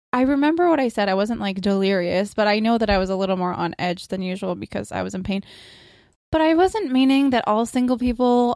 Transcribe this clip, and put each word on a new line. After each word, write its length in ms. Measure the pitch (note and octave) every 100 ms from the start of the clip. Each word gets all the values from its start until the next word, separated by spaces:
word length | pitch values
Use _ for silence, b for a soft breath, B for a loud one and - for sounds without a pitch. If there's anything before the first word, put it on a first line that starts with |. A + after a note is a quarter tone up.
| _
I 100 | B3
remember 480 | C4 C#4+ D4 E4 F4
what 100 | D#4
I 80 | B3+
said. 180 | A3+ G3+
I 40 |
wasn't, 260 | F#3+ G#3 A#3
like, 220 | G3+ F#3+
delirious, 720 | G3+ G3 G3 G3 F3 F#3 G3+
but 140 | - G#3
I 120 | G#3
know 180 | A3 A#3
that 120 | G#3+
I 80 | G3+
was 120 | F#3+
a 60 | F#3+
little 220 | F#3+ F#3
more 160 | F3+
on 220 | - E3+ -
edge 300 | F3+ F3 -
than 140 | F#3+
usual 340 | F#3 F#3 F#3+ F3+
because 360 | - - G3
I 120 | -
was 100 | F#3+
in 100 | G3
pain. 200 | F#3 G3 B B B B B B B _ _
But 100 | D#4+
I 140 | D#4+ E4
wasn't 360 | F#4 A4 E4
meaning 380 | B3+ C4+ C4+ C#4
that 180 | A#3+ -
all 180 | G#3+ A#3
single 320 | B3+ B3 B3
people 580 | B3 A#3+ B3 A#3+ A#3+